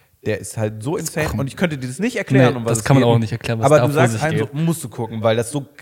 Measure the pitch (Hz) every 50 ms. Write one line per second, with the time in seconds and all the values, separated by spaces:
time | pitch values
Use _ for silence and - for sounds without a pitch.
0 | _ _ _ _ - 113 107 - 101 - - 117 110 107 110 110 107 131 170 -
1 | 170 156 - 165 151 - - 110 139 135 - - 202 170 151 135 127 123 127 -
2 | 190 247 247 220 190 - 135 131 131 123 - 120 113 113 113 110 107 - 139 131
3 | 123 120 117 117 113 104 - 113 - - 117 113 113 135 151 147 123 147 139 151
4 | - 120 113 107 147 156 160 151 147 - - 143 160 165 165 165 - 120 - -
5 | 117 107 113 113 107 113 110 113 117 - - 143 135 - _ -